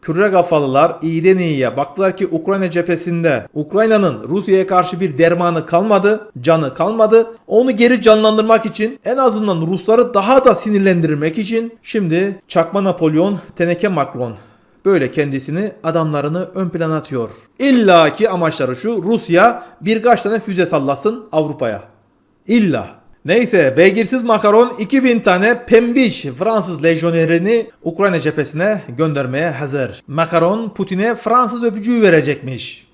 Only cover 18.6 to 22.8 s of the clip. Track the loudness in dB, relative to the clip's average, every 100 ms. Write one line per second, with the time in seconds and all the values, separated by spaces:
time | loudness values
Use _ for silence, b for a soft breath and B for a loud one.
18.6 | -6 -4 -4 -4 -2 -2 2 4 4 2
19.6 | B B -2 0 2 2 2 -4 -4 -2
20.6 | 0 0 -2 -2 -2 -4 -4 -4 -2 -4
21.6 | -6 -6 -12 _ _ _ _ _ -2 0
22.6 | 2 -2